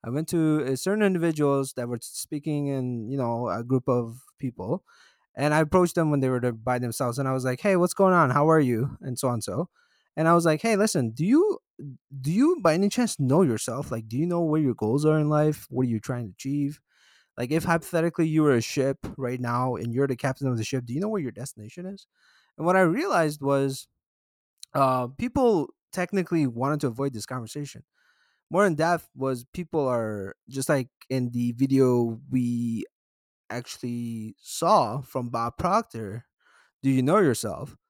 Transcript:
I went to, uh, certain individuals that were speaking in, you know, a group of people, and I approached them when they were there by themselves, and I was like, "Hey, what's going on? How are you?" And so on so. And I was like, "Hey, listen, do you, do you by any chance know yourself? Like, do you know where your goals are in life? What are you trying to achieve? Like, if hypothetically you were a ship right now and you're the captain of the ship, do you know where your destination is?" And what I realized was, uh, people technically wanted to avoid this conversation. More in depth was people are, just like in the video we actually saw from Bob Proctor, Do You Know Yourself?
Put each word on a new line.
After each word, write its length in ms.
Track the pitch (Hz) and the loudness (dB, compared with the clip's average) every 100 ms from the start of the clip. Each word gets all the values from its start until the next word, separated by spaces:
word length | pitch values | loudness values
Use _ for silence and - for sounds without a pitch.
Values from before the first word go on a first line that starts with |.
I 80 | - | -6
went 200 | 135 160 | -6 -2
to, 340 | 170 156 156 131 | 0 2 2 0
uh, 100 | 131 | -2
certain 260 | 180 214 | -2 2
individuals 720 | 202 185 170 156 143 139 135 | 2 2 0 2 2 2 0
that 160 | - 120 | -6 -6
were 100 | 117 | -6
speaking 680 | - - - 151 151 147 143 | -8 -12 -8 -8 -4 -2 -2
in, 420 | 135 127 120 110 | -2 -4 -4 -6
you 80 | 139 | -4
know, 320 | 120 117 120 | -2 -2 -2
a 160 | 101 120 | -4 0
group 240 | 131 131 | 0 2
of 320 | 123 117 120 - _ | 0 -2 -10 -20 _
people, 480 | 131 - 101 170 _ _ _ _ _ - | -10 -8 -6 -6 _ _ _ _ _ -4
and 180 | 143 | 0
I 60 | 151 | 2
approached 360 | 151 185 175 - | 4 4 2 2
them 140 | 160 | 0
when 120 | 143 | 2
they 80 | 131 | 2
were 100 | 127 | 2
there 140 | 123 | -2
by 260 | 113 117 123 | -2 -4 -2
themselves, 400 | 120 113 123 117 | -2 -2 -4 -2
and 80 | 135 | -2
I 60 | |
was 100 | 131 | -2
like, 160 | 127 127 | -2 -2
"Hey, 160 | 208 190 | 0 2
what's 180 | 180 | 2
going 200 | - 190 | 2 4
on? 160 | 180 143 | 6 4
How 200 | 143 151 | 4 6
are 120 | 160 | 6
you?" 360 | 131 113 139 - | 4 2 -2 -4
And 180 | 143 123 | -10 -4
so 80 | 131 | -2
on 140 | 120 | -2
so. 260 | 104 98 175 _ _ _ _ - | -4 -4 -6 _ _ _ _ -2
And 100 | 160 | 4
I 60 | 170 | 4
was 100 | 170 | 4
like, 160 | 156 | 2
"Hey, 160 | 226 208 | 2 2
listen, 320 | 214 175 117 | 2 2 -2
do 160 | 117 170 | -2 2
you, 340 | 285 415 - _ - 143 127 _ 139 | 4 4 0 _ -16 -16 -16 _ -8
do 100 | 131 | -2
you 300 | 190 294 349 | 2 2 4
by 140 | 180 160 | 2 2
any 120 | 202 | 2
chance 320 | - 240 - | 0 -2 0
know 220 | 131 151 | 2 4
yourself? 500 | 170 110 - 117 139 | 4 2 -4 -6 -6
Like, 160 | 117 110 | -8 -6
do 100 | 120 | -4
you 80 | 170 | -2
know 140 | 170 | 0
where 220 | 165 156 | 0 2
your 120 | 143 | 0
goals 320 | 113 107 135 156 | 0 0 2 2
are 140 | 156 | 2
in 80 | 151 | 2
life? 400 | 151 151 151 - | 2 2 -2 -6
What 180 | 127 131 | -2 0
are 20 | |
you 100 | 113 | -2
trying 280 | - 123 110 | -4 -8 -8
to 40 | |
achieve? 480 | 90 135 143 143 147 _ _ _ _ _ - | -10 -6 -4 -4 -6 _ _ _ _ _ -8
Like, 140 | 123 | -2
if 140 | 156 180 | -2 0
hypothetically 640 | 170 - 175 170 160 160 | -2 0 0 0 0 2
you 140 | 156 | 4
were 120 | 151 120 | 4 4
a 60 | |
ship 440 | 113 - 135 139 - - | 2 -2 -2 -2 -10 -8
right 240 | 127 127 | -8 -4
now 340 | 120 120 127 113 | -2 -2 -2 -4
and 180 | 117 | -4
you're 140 | 117 139 | -2 -2
the 80 | 123 | -2
captain 320 | 135 131 135 | -4 -2 -2
of 80 | 117 | -2
the 80 | |
ship, 220 | 110 131 120 | -2 -4 -4
do 80 | |
you 80 | 131 | -4
know 80 | 208 | -4
where 120 | 214 | -4
your 120 | 135 | -6
destination 520 | - 131 - 107 175 185 | -8 -14 -14 -16 -14 -14
is?" 220 | 196 _ _ _ _ _ - | -14 _ _ _ _ _ -4
And 80 | 160 | 2
what 120 | 185 | 4
I 60 | |
realized 580 | 180 202 381 202 156 147 | 4 4 0 2 0 -2
was, 480 | 139 139 139 135 - _ _ _ _ _ _ _ - | 0 2 0 -4 -12 _ _ _ _ _ _ _ -6
uh, 340 | - 135 131 123 | 0 2 2 -2
people 680 | 135 240 285 247 190 139 _ _ | -6 -4 2 4 4 0 _ _
technically 560 | - 175 196 175 170 139 | -6 -2 -2 0 2 0
wanted 320 | 117 135 151 | 0 -2 0
to 80 | 139 | -2
avoid 240 | 113 139 | -2 -4
this 140 | 117 - | -4 -8
conversation. 580 | 127 113 147 143 - - _ _ _ _ _ _ | -10 -10 -10 -12 -14 -20 _ _ _ _ _ _
More 140 | 175 202 | 2 2
in 80 | |
depth 340 | 151 165 175 - 131 | 2 2 0 -4 -4
was 300 | 135 127 123 | -4 -4 -8
people 340 | - 170 160 135 | -12 -4 -2 0
are, 480 | 120 110 104 98 - - | 0 -2 -4 -8 -12 -12
just 200 | 135 135 | -8 0
like 200 | 143 127 _ - | 0 -2 _ -6
in 220 | 131 123 | -2 -2
the 220 | 120 120 | -2 -2
video 680 | 120 135 135 127 123 117 113 131 | 0 2 6 6 4 2 -4 -4
we 520 | 127 120 120 120 113 - _ _ _ _ _ _ | -2 0 -2 -2 -4 -8 _ _ _ _ _ _
actually 880 | 120 120 - 123 120 117 113 110 - | -10 -10 -10 -8 -6 -6 -8 -10 -14
saw 600 | - - 165 208 117 123 | -12 -2 4 4 2 -4
from 280 | 131 131 123 | -6 -6 -4
Bob 300 | 117 117 - | -4 -4 -2
Proctor, 640 | 175 208 226 117 104 110 - _ _ _ _ _ | 0 0 -2 -10 -8 -10 -14 _ _ _ _ _
Do 80 | 131 | 0
You 140 | 131 | 2
Know 160 | 131 202 | 4 4
Yourself? 580 | 170 113 110 76 139 - | 4 2 -4 -8 -10 -16